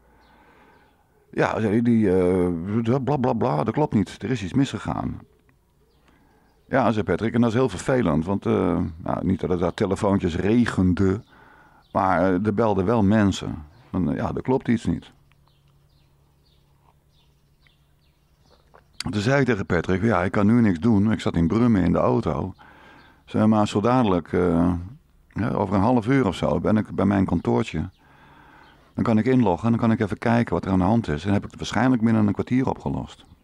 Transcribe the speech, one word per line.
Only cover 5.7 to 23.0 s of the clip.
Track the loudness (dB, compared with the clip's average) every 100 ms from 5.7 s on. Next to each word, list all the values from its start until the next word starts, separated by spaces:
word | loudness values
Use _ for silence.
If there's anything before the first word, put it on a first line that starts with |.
| _ _ _ _ _ _ _ _ _ -6
"Ja," | -2 0
zei | 0
Patrick, | -2 -2 0
"en | 0
dat | 2
is | 2
heel | -2
vervelend, | -2 -2 0 2 0 0
want, | -4 -2
eh, | 0 0 -2 -4 -6
nou, | -6 -4 -2
niet | -2
dat | -2
het | -2
daar | -2
telefoontjes | -2 -2 0 0 0 0 -2
regende, | 0 2 2 2 2 2 2 0 -6 -20 -20 -20 -20 _ _ -2
maar, | 0 2
eh, | 2 0 0
er |
belden | 0 2 2 2
wel | 2
mensen. | 4 4 2 0 -6 -10 -14 -20 -8
En, | -4 -2
eh, | -2
ja, | -4 -6
er |
klopt | -2 -2 0
iets | -2 -2
niet." | -6 -6 _ _ _ _ _ _ _ _ _ _ _ _ _ _ _ _ _ _ _ _ _ _ _ _ _ _ _ _ _ _ _ _ _ _ _ _ -20 _ -12
Toen | -6 -2
zei | 0 2
ik | 2
tegen | 0 -2
Patrick: | -2 0 0
"Ja, | 0 0
ik | 0
kan | 0 2
nu | 4
niks | 2 2
doen." | 2 2 2
Ik | 0
zat | -2 0
in | 2
Brummen | 2 4 4
in | 2
de | 2
auto. | 2 0 -2 -4 -6 -10 -20 -20 -20 -20